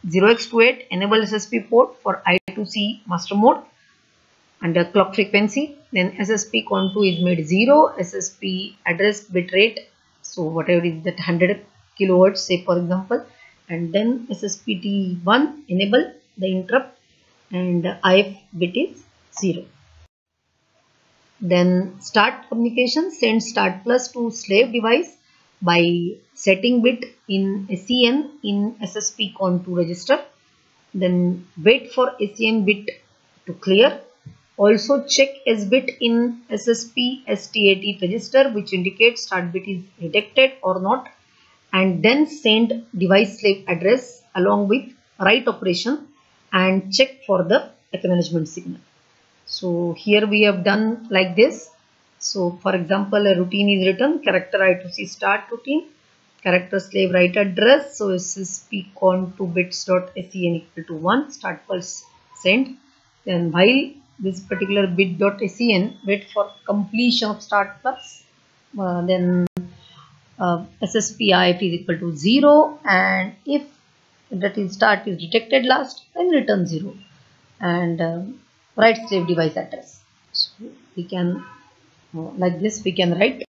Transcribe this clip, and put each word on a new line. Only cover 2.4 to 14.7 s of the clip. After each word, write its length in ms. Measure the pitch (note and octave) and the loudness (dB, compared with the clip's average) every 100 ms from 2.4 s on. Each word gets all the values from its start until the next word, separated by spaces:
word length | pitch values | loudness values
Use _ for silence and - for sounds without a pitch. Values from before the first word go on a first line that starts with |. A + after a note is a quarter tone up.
| - | -2
two 120 | G3 G3+ | -10 -8
C 360 | G#3+ G3+ A3+ - | -4 -4 -6 -8
master 300 | F3 - G3+ | -8 -4 4
mode 260 | A#3 - - _ _ _ _ _ _ _ _ _ | 4 4 -4 _ _ _ _ _ _ _ _ _
under 240 | E3+ E3 | -2 0
clock 300 | E3+ G#3 F#3+ | 2 2 2
frequency. 600 | G#3 G3 G3+ G#3 C4+ D4 - _ | 0 0 2 0 -2 -6 -10 _
Then 260 | F#3+ F3+ - | -2 -2 -2
S 100 | G3+ | -2
S 160 | G#3+ | -2
P 220 | - A3+ - | -2 -6 -2
con 240 | G3 F#3+ | -2 -2
two 120 | G3 | 0
is 180 | G3 E3+ | 0 2
made 240 | F3+ F3 D#3 | 0 0 0
zero, 480 | F#3 A#3+ D4 C4+ - | 2 6 6 4 0
S 160 | F3 | -8
S 140 | G3 F3+ | -6 -10
P 460 | _ G3 F#3 G3+ - | _ -8 -8 -10 -8
address 360 | - F3 G3+ G#3 | -6 0 0 0
bit 280 | - F3+ F3+ | -4 -4 0
rate 260 | F#3 A3+ - - _ _ _ - - | 2 2 0 -20 _ _ _ -16 -8
so 60 | |
whatever 400 | D#3+ E3 E3 F3 E3+ | -6 -4 0 2 0
is 160 | D#3+ | -4
that 160 | D#3+ - | -8 -8
hundred 480 | F3 E3+ F3+ G#3 - _ _ - | -4 0 0 0 -8 _ _ -4
kilohertz, 400 | F#3+ F3+ F#3+ G3 - | 2 6 4 4 -2
say 140 | F3+ | -2
for 160 | F#3 F3 | 0 -2
example, 480 | F3 F#3 F#3+ - - _ - _ _ | 0 -4 -2 -6 -6 _ -20 _ _
and 240 | E3+ E3+ | -8 -2
then 360 | F#3+ A3 B3+ - | -2 0 -2 -6
S 140 | F#3 | -8
S 120 | G#3 - | -8 -10
P 200 | - | -8